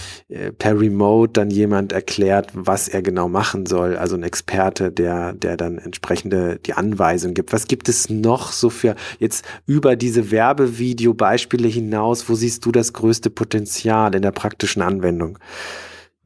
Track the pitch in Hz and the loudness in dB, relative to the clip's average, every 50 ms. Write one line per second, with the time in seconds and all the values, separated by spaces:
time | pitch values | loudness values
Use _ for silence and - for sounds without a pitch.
0 | - - - - _ - 101 - 95 101 107 - - 107 107 104 110 107 101 101 | -14 -16 -16 -18 _ -14 -12 -10 -10 -10 -6 -2 0 2 2 4 4 2 4 4
1 | 104 104 110 113 117 113 113 110 101 104 98 104 104 104 101 98 98 98 95 95 | 4 6 6 6 4 4 4 2 2 2 2 2 2 2 2 0 0 -2 -4 -4
2 | - - - 104 98 98 98 101 101 - - 92 90 95 95 92 - - - 95 | -6 -4 -2 0 2 2 2 2 0 -2 -6 -4 -2 0 0 0 -2 -4 -4 -2
3 | 90 98 90 90 87 87 90 98 110 - - 98 92 80 92 87 87 90 87 85 | -2 -2 0 0 -2 0 0 -2 -2 -2 -2 -4 -2 -2 0 0 0 0 -2 -2
4 | 87 87 92 87 85 90 - - - - - 95 95 95 - - 95 90 87 - | -2 -4 -4 -4 -4 -6 -6 -8 -8 -4 -2 0 0 0 0 -2 -4 -2 0 -2
5 | 90 87 87 87 87 87 92 - 95 87 87 78 85 85 85 82 - 90 - - | -2 0 -2 -4 -4 -6 -6 -6 -4 -4 -4 -4 -4 -6 -6 -8 -10 -12 -14 -8
6 | - - 95 - - 95 98 92 90 87 85 - - - - - 95 110 107 98 | -4 -2 -2 -2 -2 -2 0 0 0 0 -4 -6 -6 -6 -4 -2 -2 -2 0 2
7 | 90 113 175 175 - - 90 185 175 - 110 107 - - 131 - - - 117 - | 2 2 2 0 -2 -2 -4 -4 -4 -2 -2 -2 0 -2 -2 -2 0 -2 0 0
8 | - - 110 107 110 113 123 123 117 - - - 123 113 - - - 113 104 - | 0 -2 -2 0 2 2 2 2 0 -6 -4 0 0 0 2 2 0 0 0 0
9 | - - - - 113 107 - - - - - - - - 143 151 143 135 123 117 | -8 -12 -6 -4 -4 -2 -2 -4 -10 -12 -18 -10 -4 0 0 4 4 4 2 2
10 | 123 120 110 120 107 98 107 110 113 127 143 139 135 123 117 117 123 127 120 117 | 0 0 2 0 2 2 2 4 4 4 4 4 2 0 0 -2 -2 -2 0 2
11 | 117 117 110 110 110 98 117 120 - - 123 120 117 113 110 120 113 107 110 107 | 2 2 4 4 2 2 2 2 0 0 0 2 2 2 0 0 -2 -2 0 0
12 | 107 117 120 120 - - 117 110 117 117 113 - - 120 117 120 123 - - - | 2 0 0 0 0 -2 0 0 0 -2 -2 -2 -2 2 2 2 2 0 -2 0
13 | 110 113 117 - - 110 - - 113 - - 107 104 - - - - 113 110 110 | 2 2 2 2 0 -4 -2 -2 -4 -2 -2 -4 -2 -4 -6 -2 0 2 4 4
14 | 110 104 95 95 101 98 - - - 104 - - 104 - - 101 87 92 98 95 | 4 4 2 2 0 0 -2 -2 -4 -6 -4 -4 -4 -4 -2 0 0 0 0 0
15 | 92 87 87 85 85 80 101 - - - - - - - - - - - - - | 0 0 0 0 -4 -6 -8 -12 -18 -18 -16 -14 -14 -14 -14 -14 -16 -18 -20 -20
16 | - _ _ _ _ | -20 _ _ _ _